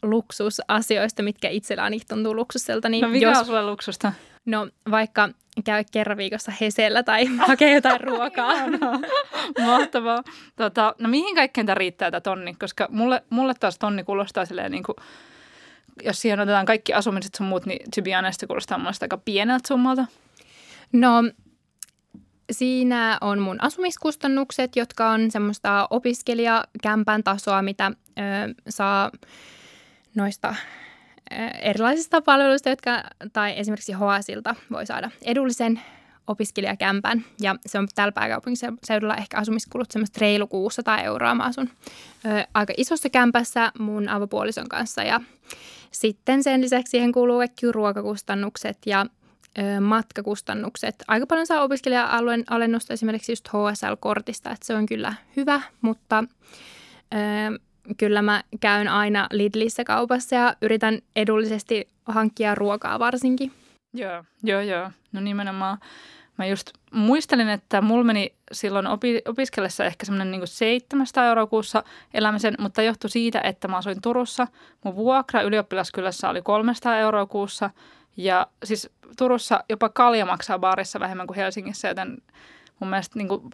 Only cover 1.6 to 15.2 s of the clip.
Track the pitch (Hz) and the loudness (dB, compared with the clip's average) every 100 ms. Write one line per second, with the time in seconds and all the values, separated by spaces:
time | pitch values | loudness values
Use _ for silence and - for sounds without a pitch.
1.6 | - 190 202 220 - 214 220 220 240 247 | -4 -2 -2 -4 -6 -4 -2 -2 -4 -6
2.6 | - 220 226 226 233 240 226 240 233 226 | -4 -2 0 0 2 4 6 6 4 0
3.6 | 208 208 - 185 208 196 - _ 233 214 | -2 -4 -8 -4 -4 -4 -12 _ -4 -4
4.6 | 202 _ - 220 220 - 208 - _ - | -4 _ -2 0 0 2 0 0 _ -8
5.6 | 214 214 214 220 208 208 190 214 - 202 | -2 -2 -2 -2 -2 -2 -4 -6 -8 -4
6.6 | 214 208 214 220 240 220 254 247 285 269 | -2 2 2 2 2 4 4 4 4 8
7.6 | 294 285 262 247 262 233 254 - 240 320 | 8 8 6 2 0 -2 -2 0 2 2
8.6 | 269 - 277 254 302 554 539 587 - 277 | 2 0 0 -2 0 -2 -2 -6 -6 0
9.6 | 240 247 285 254 233 233 262 - - - | 4 4 4 0 0 -2 -4 -16 -14 -4
10.6 | 220 190 220 - 226 269 381 349 269 - | -2 2 0 2 0 2 2 2 2 2
11.6 | 214 196 185 - 180 165 196 190 180 170 | 0 2 0 -2 -4 -2 -4 -6 -8 -10
12.6 | 196 - 208 214 233 247 - 233 262 247 | -8 -4 -4 0 0 0 0 0 0 0
13.6 | 202 - 208 202 190 196 196 - 175 180 | -2 -2 -4 -4 -2 -4 -2 -4 -4 -4
14.6 | 98 185 196 - - - | -6 -6 -8 -10 -12 -20